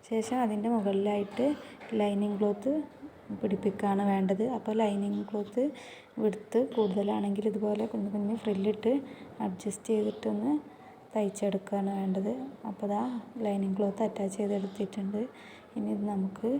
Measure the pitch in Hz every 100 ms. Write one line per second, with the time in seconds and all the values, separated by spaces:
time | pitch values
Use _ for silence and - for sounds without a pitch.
0 | - 226 220 254 240 208 220 233 196 196
1 | 202 208 202 - 269 294 - - - 220
2 | 208 202 208 202 208 208 262 302 294 -
3 | 294 - - 202 214 190 202 196 208 196
4 | 202 196 190 190 233 233 - 214 214 202
5 | 202 202 202 214 202 240 285 - - -
6 | - - 214 196 - 226 269 - 208 190
7 | 202 214 202 202 214 208 208 208 226 220
8 | 202 208 202 226 220 196 202 208 226 277
9 | - - - - 214 180 208 196 - 220
10 | 214 214 226 208 233 294 - - - -
11 | - 214 202 196 202 190 - 202 196 196
12 | 196 185 202 254 269 - 220 196 202 202
13 | 247 247 - 247 214 196 196 190 202 196
14 | 214 214 196 196 202 202 190 - 196 214
15 | 196 208 254 - - - - 226 208 208
16 | 202 202 190 - 220 277